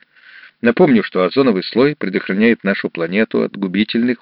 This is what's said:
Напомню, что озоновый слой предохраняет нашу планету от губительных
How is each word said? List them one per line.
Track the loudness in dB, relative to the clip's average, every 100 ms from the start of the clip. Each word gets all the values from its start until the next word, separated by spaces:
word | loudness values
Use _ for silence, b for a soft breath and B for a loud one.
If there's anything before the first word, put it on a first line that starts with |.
| B B B B B B
Напомню, | -4 2 4 4
что | 2 -2
озоновый | -2 0 0 0
слой | -2 0 0 0
предохраняет | -4 -4 -4 0 2 2
нашу | -2 -4 -4
планету | -6 -4 -2 0 0
от | -2 -4
губительных | -4 0 0 0 -2 -2